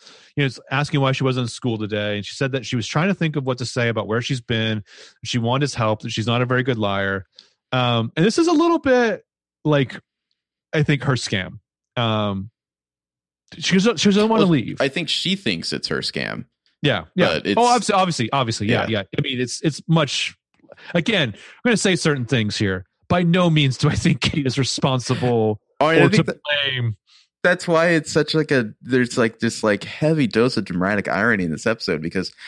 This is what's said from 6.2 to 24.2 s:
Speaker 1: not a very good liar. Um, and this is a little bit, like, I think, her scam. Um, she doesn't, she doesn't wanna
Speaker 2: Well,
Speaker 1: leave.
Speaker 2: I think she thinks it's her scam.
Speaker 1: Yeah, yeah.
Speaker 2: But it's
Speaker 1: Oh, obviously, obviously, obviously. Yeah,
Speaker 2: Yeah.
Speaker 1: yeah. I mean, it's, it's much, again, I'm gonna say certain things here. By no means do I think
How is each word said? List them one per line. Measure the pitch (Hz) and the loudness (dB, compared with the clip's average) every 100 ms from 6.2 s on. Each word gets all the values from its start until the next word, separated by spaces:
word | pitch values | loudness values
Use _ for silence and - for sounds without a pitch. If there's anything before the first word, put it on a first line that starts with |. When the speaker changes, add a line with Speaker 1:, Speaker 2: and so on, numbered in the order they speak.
| 110 | 0
Speaker 1:
not | 117 | 0
a | 127 | 2
very | 127 | 0
good | 127 113 | 0 0
liar. | 101 98 98 98 - - - _ _ | 0 0 -2 -4 -8 -20 -20 _ _
Um, | 127 123 117 113 - | -2 2 0 0 2
and | 196 | 2
this | 339 | 2
is | 330 | 2
a | |
little | 311 339 330 | 4 2 2
bit, | 269 247 233 180 _ _ _ _ | 2 2 2 -2 _ _ _ _
like, | 151 143 131 - - _ _ _ _ _ _ | 0 2 0 -6 -20 _ _ _ _ _ _
I | 160 | -2
think, | 151 147 | 0 0
her | 143 | 0
scam. | 123 - 101 87 101 _ _ _ - | -2 -2 -4 -6 -12 _ _ _ -4
Um, | 117 107 104 98 104 _ _ _ _ _ _ _ _ _ _ - | 0 0 0 -4 -6 _ _ _ _ _ _ _ _ _ _ -8
she | - 185 | 0 2
doesn't, | 220 165 | 2 2
she | 202 | 2
doesn't | 196 220 | 4 4
wanna | 220 | 4
Speaker 2:
Well, | 185 | 4
Speaker 1:
leave. | 147 98 - | 2 0 -2
Speaker 2:
I | 135 | -2
think | 180 160 | -2 -4
she | - 175 190 | -4 -2 -4
thinks | 113 82 - | -2 -4 -4
it's | 71 - | -6 -6
her | 69 | -6
scam. | - - 53 57 - _ _ _ | -6 -6 -6 -8 -12 _ _ _
Speaker 1:
Yeah, | 147 101 82 185 | -2 -2 -4 0
yeah. | 95 76 | 0 0
Speaker 2:
But | - | 0
it's | 202 | 2
Speaker 1:
Oh, | 240 | 4
obviously, | 240 208 | 4 2
obviously, | 196 185 156 - | 0 0 -2 -2
obviously. | 139 117 - 104 | -2 -2 -2 -2
Yeah, | 113 95 | 0 0
Speaker 2:
Yeah. | 107 98 | -4 -4
Speaker 1:
yeah. | - | -6
I | |
mean, | 143 123 | -4 -4
it's, | 123 - | -6 -4
it's | 160 - - | -4 -4 0
much, | 160 139 - - - _ _ - - - | 0 0 -2 -6 -10 _ _ -20 -20 -4
again, | 175 202 202 123 | -2 0 0 0
I'm | - - - 247 | -4 -16 -2 2
gonna | 214 | 2
say | 202 180 | 2 2
certain | 165 143 117 | 2 0 0
things | 120 104 - | 0 0 0
here. | 101 92 - _ - | -2 -2 -8 _ -2
By | 175 | 2
no | 170 180 175 | 4 4 4
means | 156 139 123 | 4 2 2
do | 147 | 0
I | 202 | 2
think | - 127 | 0 2